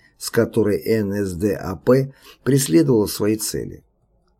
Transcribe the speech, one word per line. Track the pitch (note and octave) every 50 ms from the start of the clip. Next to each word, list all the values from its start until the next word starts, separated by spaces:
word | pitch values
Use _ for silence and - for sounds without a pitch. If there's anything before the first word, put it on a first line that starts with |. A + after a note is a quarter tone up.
| _ _ _ -
с | - -
которой | - A2+ A2 - - A#2 G2+ G#2 G2 - -
Н | G2+ A2 A2 G#2 G2 G2+
С | G#2 G2+ F#2+ F2+
Д | D#2+ G#2 G#2 F#2+
А | - - E2+ F#2
П | - - A#2 B2+ C3+ C3+ C#3 - _ - - - _ -
преследовала | B2+ C#3 C#3 C#3 D#3 D#3+ E3 D#3 C#3 B2 G#2+ G2+
свои | F#2 - - G#2 G#2 A2
цели. | A2 - - - C2 G#1 G1+ - - _ _ _ _ _ _ _ _ _ _ _